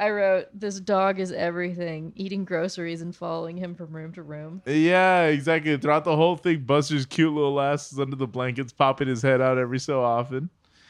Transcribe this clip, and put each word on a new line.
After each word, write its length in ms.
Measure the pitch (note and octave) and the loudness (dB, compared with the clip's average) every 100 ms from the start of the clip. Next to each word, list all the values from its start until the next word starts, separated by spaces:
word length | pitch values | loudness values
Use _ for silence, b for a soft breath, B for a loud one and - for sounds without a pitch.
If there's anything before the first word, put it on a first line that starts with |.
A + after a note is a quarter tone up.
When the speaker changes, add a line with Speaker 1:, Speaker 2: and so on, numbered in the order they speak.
Speaker 1:
I 60 | G#3 | -2
wrote, 380 | G#3 G3 F#3 - | 2 2 2 -2
"This 280 | G3+ G#3 G3 | -8 -8 -6
dog 380 | F#3 G3 F#3+ F#3+ | 0 2 2 0
is 100 | F#3 | -4
everything, 800 | - F3 F3 F3+ F3 E3+ D#3 D#3+ - | -2 -4 -2 -4 -6 -8 -8 -10 -8
eating 280 | F#3+ G3 | -6 -4
groceries 560 | F3+ E3+ F#3 F#3 E3+ E3 | -2 -2 -2 -4 -8 -6
and 140 | E3+ | -10
following 420 | - E3+ E3 E3 F3 | -8 -8 -6 -8 -8
him 180 | F3+ | -10
from 180 | F3 D#3+ | -10 -12
room 180 | D#3+ D#3+ | -12 -14
to 80 | E3+ | -14
room." 380 | D3+ D3+ D#3 F#3 C3+ | -14 -14 -12 -10 0
Speaker 2:
Yeah, 600 | D3+ E3 F3+ F#3 F3+ D#3+ | 4 6 6 6 6 4
exactly. 500 | D3 C#3 D#3+ D3+ C#3+ | 2 2 2 2 0
Throughout 260 | C#3 D3+ | 2 2
the 120 | E3 D#3 | 2 4
whole 200 | E3 E3+ | 4 2
thing, 280 | F3+ D#3+ | 0 0
Buster's 420 | B2 C#3+ C#3 D3 C3 | 2 2 2 -2 -4
cute 260 | - D#3+ | -6 -4
little 280 | D3+ C#3+ C#3 | 0 0 0
ass 320 | C#3 C#3+ - | 0 -2 -4
is 60 | C3+ | -6
under 160 | C3+ C3+ | -4 -4
the 100 | C3 | -6
blankets, 460 | A#2+ B2+ B2 B2+ | -4 -4 -4 -4
popping 360 | - C3+ C3 C3+ | 2 2 2 0
his 140 | B2 | 0
head 180 | C3+ B2+ | 2 4
out 160 | C3 B2+ | 4 2
every 220 | B2 B2+ | 0 -2
so 240 | - C3+ | -2 0
often. 480 | A#2+ A#2 B2+ C3 E3+ _ B B | 2 2 0 -4 -8 _ B B